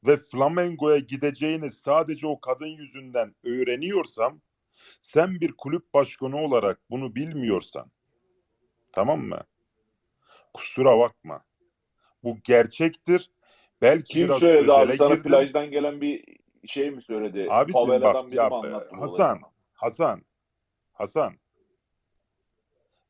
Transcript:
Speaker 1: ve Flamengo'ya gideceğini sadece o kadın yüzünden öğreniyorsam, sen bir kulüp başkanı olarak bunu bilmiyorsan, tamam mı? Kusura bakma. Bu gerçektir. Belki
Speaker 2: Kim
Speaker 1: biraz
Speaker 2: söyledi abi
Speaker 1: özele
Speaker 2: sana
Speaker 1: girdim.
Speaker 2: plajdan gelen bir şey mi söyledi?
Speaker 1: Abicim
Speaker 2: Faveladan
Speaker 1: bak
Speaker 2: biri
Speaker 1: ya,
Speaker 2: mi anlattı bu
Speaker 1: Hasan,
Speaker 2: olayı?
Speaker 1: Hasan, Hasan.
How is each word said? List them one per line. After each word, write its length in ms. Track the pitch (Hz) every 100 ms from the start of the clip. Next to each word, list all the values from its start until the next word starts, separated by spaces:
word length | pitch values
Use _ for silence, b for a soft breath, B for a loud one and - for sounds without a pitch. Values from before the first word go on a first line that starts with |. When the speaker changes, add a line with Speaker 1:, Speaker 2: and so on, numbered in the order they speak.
| -
Speaker 1:
ve 100 | 147
Flamengo'ya 800 | - 123 139 170 175 165 151 147
gideceğini 720 | 131 139 147 139 156 160 151
sadece 560 | - - 147 156 156 151
o 140 | 143
kadın 260 | - 131 156
yüzünden 680 | 156 143 127 131 123 110 _
öğreniyorsam, 960 | 120 123 123 123 165 196 156 - 117 147 _ _ _ b b b
sen 400 | - 147 175 185
bir 120 | 165
kulüp 420 | - 139 165 -
başkanı 420 | 143 135 - 131 139
olarak 440 | 156 127 104 90 _
bunu 240 | 123 135
bilmiyorsan, 760 | 110 156 151 123 95 - 71 64 _ _ _ _ _ _ _ _ _ _
tamam 280 | - 110 156
mı? 200 | - - - _ _ _ _ _ _ _ b b b
Kusura 440 | - - - 131 113
bakma. 460 | 120 _ - 78 _ _ _ _ _ _ _ _
Bu 140 | 120 113
gerçektir. 840 | - 120 117 - 165 165 - 175 - _ _ _ _ _
Belki 300 | 120 156 151
Speaker 2:
Kim 120 | 151
Speaker 1:
biraz 160 | 175 135
Speaker 2:
söyledi 320 | 170 160 139
abi 100 | 139
Speaker 1:
özele 140 | 127 131
Speaker 2:
sana 180 | 143
Speaker 1:
girdim. 160 | 156 147
Speaker 2:
plajdan 400 | 139 139 151 147
gelen 300 | 143 147 143
bir 240 | 143 147 - - _ _ -
şey 240 | 139 143
mi 120 | 135
söyledi? 440 | - 110 107 95 98
Speaker 1:
Abicim 220 | 110 143 180
Speaker 2:
Faveladan 340 | 123 127 127
Speaker 1:
bak 120 | 131 127
Speaker 2:
biri 100 | 127
Speaker 1:
ya, 120 | 110
Speaker 2:
mi 60 |
anlattı 360 | 123 - - -
bu 100 | -
Speaker 1:
Hasan, 260 | 143 - 190 98
Speaker 2:
olayı? 60 | - _ _
Speaker 1:
Hasan, 480 | _ 120 - 160 95 _ _ _ _ _ _ _
Hasan. 420 | _ 101 156 127 - _ _ _ _ _ _ _ _ _ _ _ _ _ _ _ _ _